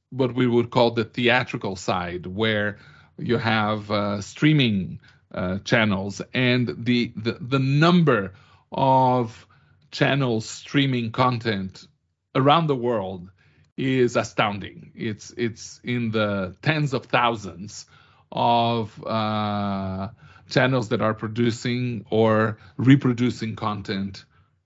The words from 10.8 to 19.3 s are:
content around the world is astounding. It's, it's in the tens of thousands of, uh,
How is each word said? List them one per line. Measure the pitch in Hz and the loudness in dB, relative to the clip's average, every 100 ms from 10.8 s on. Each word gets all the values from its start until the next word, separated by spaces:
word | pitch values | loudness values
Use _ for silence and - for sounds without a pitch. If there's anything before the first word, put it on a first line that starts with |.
| 139 123 113 | 2 0 -2
content | 120 127 120 113 101 95 - - _ _ _ _ | 0 0 0 -2 -4 -6 -12 -20 _ _ _ _
around | 139 135 160 156 | 2 4 4 2
the | 131 | 0
world | 120 113 92 92 90 _ _ _ _ - | 0 -2 -4 -8 -14 _ _ _ _ -6
is | 131 131 123 120 | 0 2 2 2
astounding. | 110 - 110 101 95 - - | -2 0 -2 -2 -10 -14 -20
It's, | - 110 101 - - | -10 -8 -8 -12 -6
it's | 117 117 - - | -6 -6 -16 -12
in | 123 123 117 | -6 -4 -2
the | 110 104 101 92 - | 0 0 -2 -4 -4
tens | 147 156 147 | -2 0 -2
of | 123 - | -4 -2
thousands | 127 120 113 98 85 107 - - _ _ _ _ | 2 2 0 -8 -12 -14 -16 -20 _ _ _ _
of, | - 120 120 117 117 104 - - | -2 2 2 2 0 -4 -8 -4
uh, | 110 107 | -2 -2